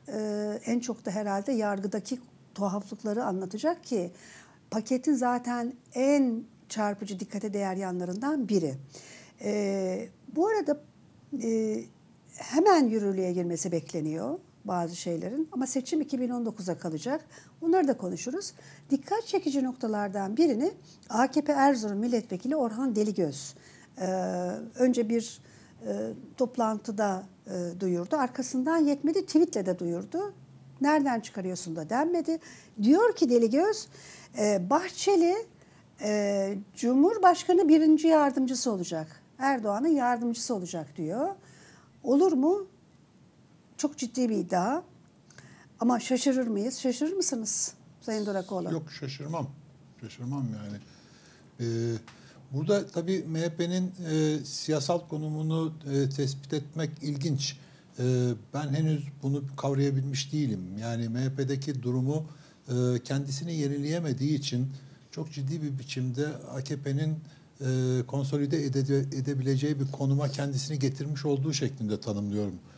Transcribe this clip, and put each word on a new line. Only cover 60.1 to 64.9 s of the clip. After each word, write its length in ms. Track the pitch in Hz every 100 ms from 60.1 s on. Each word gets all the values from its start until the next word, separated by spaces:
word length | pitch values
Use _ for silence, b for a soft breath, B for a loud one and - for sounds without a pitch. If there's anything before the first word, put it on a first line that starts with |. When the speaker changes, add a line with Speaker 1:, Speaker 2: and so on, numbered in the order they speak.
| 131 -
Speaker 2:
değilim. 440 | 151 135 98 90 101
Yani 280 | 117 117 117
M 120 | 120
H 140 | 135 135
P'deki 480 | 131 139 151 131
durumu, 420 | 120 127 131 156 156 B B B -
e, 60 | 123 123 123
kendisini 520 | - 139 139 135 170 160
yenileyemediği 840 | 143 143 143 170 160 127 143 143
için 280 | - 123 135 B B